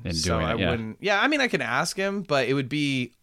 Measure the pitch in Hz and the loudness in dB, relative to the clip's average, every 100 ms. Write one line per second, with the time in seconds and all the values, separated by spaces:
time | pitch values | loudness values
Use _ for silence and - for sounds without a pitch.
0 | 101 82 85 110 - - 87 82 110 - | -4 -2 0 0 0 0 0 0 -4 -4
1 | 190 202 254 302 247 175 117 127 170 - | 0 2 2 2 2 0 0 0 0 -2
2 | 196 202 165 143 120 139 131 147 143 131 | -2 -2 0 2 2 0 0 0 0 0
3 | 120 - | -4 -8